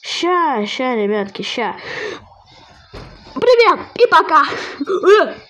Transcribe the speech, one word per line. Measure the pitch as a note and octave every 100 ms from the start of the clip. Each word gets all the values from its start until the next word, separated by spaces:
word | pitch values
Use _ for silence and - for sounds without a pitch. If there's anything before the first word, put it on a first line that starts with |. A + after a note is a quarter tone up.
Ща, | - - E4+ F4+ E4 A#3 G#3
ща, | - B3+ A#3
ребятки, | G3+ G#3 G3+ -
ща. | G3+ - G#3 - - A#4+ G#3+ F3+ - - _ - - - _ - - - - C4+
Привет | A#4 A#4+ A4 - - -
и | A#4
пока. | E4 F#4 D#4 C#4+ - - - C#4+ F#4+ F4+ G#4
Э! | C#4+ -